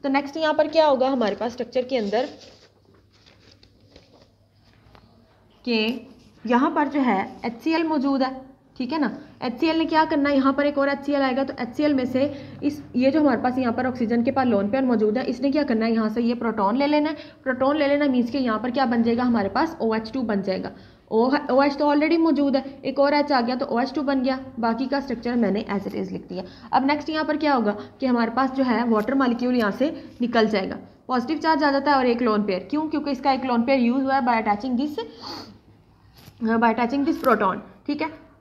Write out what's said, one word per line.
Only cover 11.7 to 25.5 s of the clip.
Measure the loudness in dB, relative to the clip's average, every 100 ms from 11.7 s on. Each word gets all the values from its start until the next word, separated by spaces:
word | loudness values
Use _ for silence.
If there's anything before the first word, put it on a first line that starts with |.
| -2
एल | 0
में | 2 0
से | 0 -2 -4 -14 -6
इस, | -6 -6 -6 2
ये | 2
जो | 4
हमारे | 2 2
पास | 0 0
यहाँ | -2
पर | 0 -2
oxygen | -2 0 0
के | 0
पास | 0 2
lawn | 2 2
pair | 0 2
मौजूद | 2 2 0
है, | -2
इसने | -2 0
क्या | 0
करना | 0 0 2
है, |
यहाँ | 2 0
से | 0
ये | 0 0
proton | -2 0 0 2
ले | 2
लेना | 2 2
है। | -4 -12 -10
Proton | -6 0 0 2
ले | 2
लेना | 2 2
means | 2 0
कि | -2
यहाँ | -2 -2
पर | -2
क्या | 0 0
बन | 2
जाएगा, | 2 2
हमारे | 2 2 0
पास | 0 -2 -2
ओ | -2 -2
एच | -4
टू | -6
बन | -2 -2
जाएगा। | -2 -4 -6 -12 -20 -20 _
ओ, | 2 2 2 2
ओ | 2
एच | 4 2
तो | 2
already | 2 2 2
मौजूद | 2 2 2 0
है, | -4 -8
एक | -6 2
और | 2
एच | 4 2
आ | 0
गया | 0 -2
तो | -2
ओ | -2
एच | -2
टू | -2
बन | -2 0
गया, | 0 -4 -6 -4
बाकी | -2 -2 -2
का | -4
structure | -4 -6 -2 0
मैंने | 0